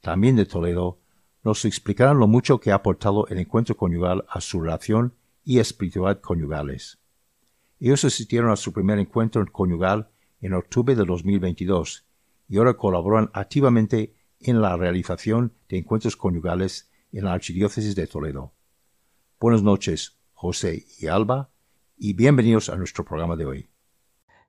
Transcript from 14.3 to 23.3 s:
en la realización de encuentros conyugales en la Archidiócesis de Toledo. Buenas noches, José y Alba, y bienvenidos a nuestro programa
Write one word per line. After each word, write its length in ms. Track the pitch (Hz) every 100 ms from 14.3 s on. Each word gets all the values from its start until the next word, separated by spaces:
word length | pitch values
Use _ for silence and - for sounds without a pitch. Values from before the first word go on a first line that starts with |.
| _
en 200 | - 117
la 140 | 104 87
realización 760 | 90 90 - 87 - 113 120 _ _
de 80 | 92
encuentros 400 | 80 110 113 -
conyugales 720 | 98 85 85 87 95 - _ _ _
en 100 | 107
la 80 | 98
Archidiócesis 640 | 87 - 85 101 - 107 95
de 120 | 80
Toledo. 460 | 80 76 67 64 _ _ _ _ _ _ _ _ _
Buenas 240 | 117 113
noches, 540 | 101 101 - 80 - _ _
José 540 | _ 87 - 95 82 _ -
y 80 | 80
Alba, 440 | 92 107 131 139 _ _ _ _ _
y 200 | 107 92
bienvenidos 520 | 127 139 113 110 -
a 80 | 92
nuestro 300 | 90 - -
programa 320 | 78 85